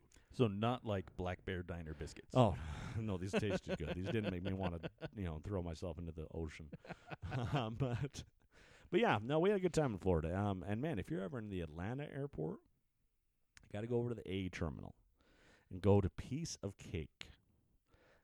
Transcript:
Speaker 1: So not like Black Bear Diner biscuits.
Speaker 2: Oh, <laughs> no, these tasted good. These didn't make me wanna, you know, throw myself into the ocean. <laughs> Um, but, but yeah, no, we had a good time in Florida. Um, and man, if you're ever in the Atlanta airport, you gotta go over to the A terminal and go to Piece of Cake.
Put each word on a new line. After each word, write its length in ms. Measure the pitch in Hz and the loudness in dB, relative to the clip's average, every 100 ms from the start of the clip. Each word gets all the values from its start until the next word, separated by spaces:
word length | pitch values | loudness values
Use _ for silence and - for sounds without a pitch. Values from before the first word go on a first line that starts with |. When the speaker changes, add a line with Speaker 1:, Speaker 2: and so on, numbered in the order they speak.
| - - - | -20 -20 -8
Speaker 1:
So 120 | - 113 | 4 4
not 380 | 98 117 123 | 6 0 0
like 220 | 113 98 - - | 0 0 -2 -4
Black 280 | 90 92 | -4 -2
Bear 180 | - 90 | -4 -4
Diner 300 | 87 87 80 | -4 -6 -8
biscuits. 340 | 78 73 - - | -8 -10 -10 2
Speaker 2:
Oh, 200 | 127 110 71 78 73 | 6 6 4 -4 -6
<laughs> 220 | - 120 | -6 -4
no, 160 | 110 92 | -2 -2
these 160 | 98 | 0
tasted 460 | 220 107 185 - 185 | 0 2 0 -2 -4
good. 160 | 107 175 | -2 -2
These 100 | 196 | 0
didn't 240 | 113 - | 0 0
make 140 | 92 | -2
me 80 | 98 | -2
wanna, 260 | 95 92 85 85 - 160 107 | -2 -2 -2 -8 -10 -10 -6
you 80 | |
know, 160 | 87 78 | -4 -4
throw 200 | 98 98 | -4 -2
myself 360 | 87 78 90 78 | -2 -4 -6 -6
into 140 | 85 | -8
the 140 | 80 78 | -8 -8
ocean. 340 | 82 78 - 78 | -6 -6 -8 -14
<laughs> 800 | - - - - - - 131 117 | -14 -14 -16 -12 -10 -6 -2 0
Um, 200 | 143 110 113 | 0 0 -2
but, 440 | 131 113 139 - - _ _ - - - - | -2 0 -4 -6 -14 _ _ -20 -20 -20 -2
but 100 | 185 | 4
yeah, 180 | 226 107 | 4 4
no, 160 | 117 156 | 4 4
we 120 | 190 | 6
had 80 | 208 | 4
a 20 | |
good 120 | 180 | 4
time 180 | 156 139 | 4 2
in 60 | 95 | 2
Florida. 360 | 92 82 80 92 | 4 4 4 2
Um, 260 | 104 92 90 | 2 0 -2
and 140 | 107 | -2
man, 180 | 151 98 | 0 -2
if 120 | - | -2
you're 100 | 170 | -4
ever 160 | 190 127 | -2 -6
in 120 | 107 | -4
the 100 | 92 | -4
Atlanta 460 | 78 78 98 135 147 | -4 -4 -4 -4 -6
airport, 480 | 135 143 - 156 247 - _ _ _ _ _ _ _ _ - | -6 -6 -2 -4 -4 -12 _ _ _ _ _ _ _ _ -20
you 40 | - | -8
gotta 140 | 104 117 | -6 0
go 100 | 120 | 2
over 120 | 120 | 2
to 40 | |
the 160 | 110 - | -2 -2
A 160 | 95 92 | -2 -2
terminal 460 | - 82 52 50 - _ _ _ - - - _ | 0 -2 -2 -8 -14 _ _ _ -20 -20 -20 _
and 120 | 95 | 2
go 180 | 101 101 | 6 8
to 80 | 92 | 6
Piece 480 | - - 151 165 - | -2 -6 -4 -4 -6
of 140 | 98 - | -8 -8
Cake. 520 | - 85 71 _ - - _ _ _ _ _ _ _ _ | -6 -6 -6 _ -20 -20 _ _ _ _ _ _ _ _